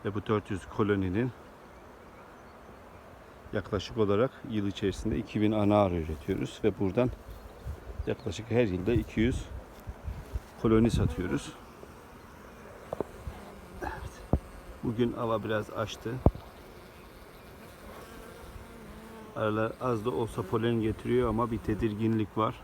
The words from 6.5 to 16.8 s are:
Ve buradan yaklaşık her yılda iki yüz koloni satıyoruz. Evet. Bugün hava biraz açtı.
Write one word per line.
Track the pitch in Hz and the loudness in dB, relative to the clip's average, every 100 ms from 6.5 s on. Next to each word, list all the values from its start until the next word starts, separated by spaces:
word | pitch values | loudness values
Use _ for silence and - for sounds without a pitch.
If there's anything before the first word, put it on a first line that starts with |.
| - | 2
Ve | 107 95 | 0 2
buradan | 98 90 127 - - - - - - - - - - | 2 4 2 0 -14 -16 -16 -12 -10 -10 -10 -6 -4
yaklaşık | - 110 92 110 | -2 -4 -6 2
her | 113 | 4
yılda | 113 90 95 | 4 4 4
iki | 120 113 - | 2 2 4
yüz | 117 - - - - - - - - - - - - - | 4 2 -4 -10 -12 -14 -12 -10 -8 -10 -8 -8 -8 0
koloni | 117 113 117 | 6 8 8
satıyoruz. | - 98 - 92 143 - - - - - - - - - - - - - - - - - - - - - - - - | 6 4 2 0 -2 -4 -14 -18 -18 -18 -18 -18 -18 -18 -18 -18 -16 -16 -16 -10 -8 -8 -8 -12 -12 -14 -16 -16 -8
Evet. | - - - - - - - - - - | -8 -6 -10 -12 2 2 2 -16 -16 -6
Bugün | 127 110 120 | -2 2 2
hava | 113 117 113 | 2 0 2
biraz | 107 107 101 | 2 0 0
açtı. | - 107 - 113 127 - - - - - - | -4 -4 -4 -6 0 0 0 -14 -18 -18 -18